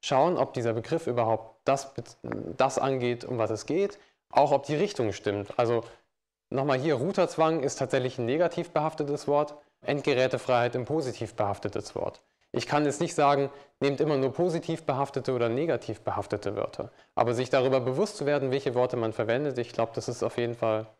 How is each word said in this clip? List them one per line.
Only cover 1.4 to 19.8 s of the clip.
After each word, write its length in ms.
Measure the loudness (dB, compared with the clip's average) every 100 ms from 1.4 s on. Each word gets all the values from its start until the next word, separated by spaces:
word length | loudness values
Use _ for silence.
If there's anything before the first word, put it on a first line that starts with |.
| -2 _ 0
das, 260 | 0 -2 -12 -14 -14 -10 -8 -8 0
das 240 | 2 2
angeht, 440 | 0 0 -2 -4
um 140 | -6 -2
was 140 | -2
es 160 | -2 -2
geht, 320 | -2 -2 -6 _ _ _
auch 200 | 4 4
ob 140 | 4 0
die 100 | 0
Richtung 360 | 0 0 -2
stimmt. 480 | 0 -2 -2 -4 0
Also 240 | 2 2 -2 -20 _ _ _ _ _
nochmal 300 | -2 0 0
hier, 160 | 2 0
Routerzwang 680 | 0 0 0 4 2 4
ist 160 | -2 -2
tatsächlich 400 | 0 0 0 -2
ein 80 | -2
negativ 460 | 2 2 0 -2
behaftetes 560 | -2 -2 -2 -4 -2 2
Wort, 280 | 2 2 -6 _ _ -4
Endgerätefreiheit 920 | 0 2 4 2 0 2 4 4 0
ein 100 | -2
positiv 500 | -2 -2 -6 -8 -2
behaftetes 600 | -2 -2 -4 -6 -6 -6
Wort. 260 | -6 -8 _ _ _
Ich 120 | -6 0
kann 200 | 2 2
jetzt 160 | 0
nicht 120 | -2
sagen, 360 | 2 4 4 0 -6 -20 _
nehmt 180 | -2 2
immer 180 | 2 2
nur 140 | 0
positiv 520 | 0 0 0 -4 -6
behaftete 500 | -2 -2 0 -2 -2
oder 160 | 0 2
negativ 520 | 2 0 -2 -4 -6
behaftete 540 | -4 -4 -2 -4 -2 -4
Wörter. 360 | -4 -6 -10 _ _
Aber 200 | 0 0
sich 160 | 0 2
darüber 320 | 2 4 2
bewusst 360 | 0 0 -2 -2
zu 80 | 0
werden, 260 | 0 0
welche 220 | 0 0
Worte 220 | 0 0 0
man 180 | -2
verwendet, 440 | -2 0 0 0 -2
ich 160 | -4
glaube, 180 | -2